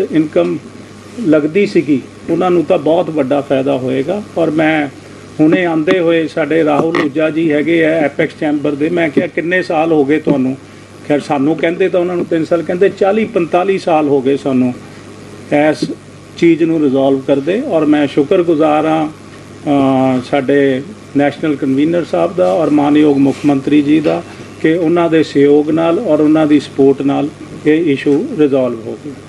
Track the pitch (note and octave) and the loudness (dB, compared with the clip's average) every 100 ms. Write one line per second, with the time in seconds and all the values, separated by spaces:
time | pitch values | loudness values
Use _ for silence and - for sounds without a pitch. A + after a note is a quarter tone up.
0 | F#3+ D#3+ D#3 F3+ F3 D#3 - - - - | 0 0 0 0 0 -4 -10 -20 -20 -20
1 | - - F#3+ D#3 D3 F#3+ G3+ F3 C#3 C3 | -16 -6 2 2 2 0 0 0 0 -2
2 | - - - E3 F#3 F3 D#3 F3+ C#3+ E3+ | -2 -14 -4 -2 2 0 2 0 2 0
3 | E3 D3+ B2+ C#3+ C#3 C3+ C3+ C#3 B2+ C3+ | 0 -2 -2 -2 0 -2 0 -2 -2 -4
4 | C#3 G#3 G#3 F3 D#3+ D#3 D#3 D#3 C#3 - | -2 -6 -6 -4 -2 0 0 0 -4 -10
5 | - - - - D#3 F#3 F3 D#3+ D#3 F#3 | -20 -20 -14 0 2 2 0 0 0 2
6 | E3 E3 D#3 E3 D3 D#3+ D3+ C#3+ D#3+ E3+ | 2 0 0 -4 0 0 2 2 0 0
7 | D3+ C#3+ D#3 D#3 E3 D3 D3 E3+ D#3+ E3 | -2 -2 -2 0 0 0 0 0 2 0
8 | C#3+ - D3 - D#3 D3 D3 C#3 D#3 F3 | -2 -2 -4 -2 -4 -2 -2 -2 -2 0
9 | D#3+ - F3 - D#3+ F3+ E3+ D#3+ E3 D#3 | 0 0 -2 -4 -2 -2 0 -2 2 2
10 | C3+ D#3 D#3 C#3 B2+ C3+ - - - - | 2 0 0 0 0 -4 -12 -20 -20 -16
11 | - C#3+ C3 C#3+ C#3 D#3+ E3 F3 F#3 F3+ | -4 -2 0 0 0 0 -2 0 0 0
12 | F3+ F3 - E3 D3+ E3+ D#3+ F3 G3 - | -2 -4 -2 -2 0 -2 -2 0 0 2
13 | G3 G#3+ G#3+ F#3+ E3 F3 G3 F#3+ F#3 D#3 | 0 0 0 -2 0 0 0 -2 0 0
14 | D3 C#3 C3 C#3 C#3+ B2+ B2+ - - - | 2 0 0 -2 0 0 0 -2 -14 -20
15 | - - - - - D3 D#3 D3+ - - | -20 -20 -20 -18 -2 0 2 0 -4 -8
16 | - - - - E3+ D#3+ D#3+ D#3+ D3 C3+ | -16 -20 -16 0 2 2 0 0 2 2
17 | C3+ C3+ C3 C#3 C#3+ G#3 C#4+ E3 D3+ D3 | 2 0 0 -2 0 -4 0 0 2 2
18 | C#3 - C#3 F#3+ E3+ D3+ D#3 D3+ D#3 D#3+ | 2 0 2 2 2 2 2 2 0 -2
19 | D#3 - - - - - D3+ C#3+ C3+ C3 | -4 -8 -20 -20 -20 -10 -2 2 2 2
20 | C3 B2+ B2 C#3+ C3 C#3+ C#3 C3 C#3+ - | 2 0 0 -2 2 2 2 0 -6 -16
21 | - C#3 C#3+ C#3+ D#3+ C#3 C#3 C3+ D#3 F3 | -6 0 0 0 -4 -2 -2 0 0 0
22 | D3 F3 F3 E3+ F3+ F#3 D3+ D3 C#3+ D3 | -2 -2 -2 0 0 2 2 2 4 4
23 | D3+ C#3 C#3 C3 D3 C#3 C#3+ D3 C#3+ D#3 | 4 4 2 2 0 0 2 2 2 2
24 | D#3+ E3+ E3+ - - - D#3+ E3+ D#3+ F3 | 2 -2 -6 -16 -18 -4 0 0 2 2
25 | E3+ D#3+ D#3 C#3+ C#3+ D3 D3 D#3+ E3 F3+ | 2 2 2 2 4 4 2 0 0 0
26 | G#3+ D3+ D3+ D#3 D3+ D3 - - C#3 C3+ | 0 2 4 4 4 2 0 2 2 4
27 | C#3 C#3 D#3 - - C3+ D3+ D#3 E3+ C3+ | 0 -2 -4 -8 -16 -4 0 2 2 0
28 | D3+ C#3+ C#4 G3 D3 C3+ B2+ A2+ A2+ A#2 | 0 0 -2 0 2 2 -2 -4 -10 -12
29 | D3 C3 | -14 -16